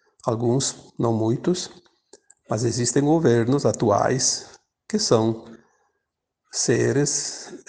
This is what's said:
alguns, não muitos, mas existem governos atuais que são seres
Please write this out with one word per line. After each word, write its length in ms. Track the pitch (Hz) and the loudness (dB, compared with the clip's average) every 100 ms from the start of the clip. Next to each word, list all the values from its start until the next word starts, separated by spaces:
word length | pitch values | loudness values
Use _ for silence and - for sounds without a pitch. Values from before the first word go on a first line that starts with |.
| _ _ - | _ _ -4
alguns, 640 | 113 120 131 - - - - | -2 0 0 -2 -8 -16 -4
não 160 | 117 | 0
muitos, 560 | 110 110 127 - 180 - - _ _ _ - _ _ _ | 0 0 0 -2 -4 -6 -16 _ _ _ -20 _ _ _
mas 120 | 110 | -4
existem 400 | 120 107 120 143 | -2 -2 0 0
governos 600 | 143 165 147 117 117 139 | 2 2 4 4 2 0
atuais 840 | 117 - 117 101 110 131 - - - - _ _ _ | 0 0 2 2 2 2 0 -4 -8 -20 _ _ _
que 120 | 214 | -4
são 480 | - 117 113 110 - - _ _ _ _ _ _ _ _ _ | 2 4 2 -2 -8 -20 _ _ _ _ _ _ _ _ _
seres 1000 | - - 120 120 120 143 - - - - - | -4 0 2 2 2 0 -2 -6 -10 -16 -18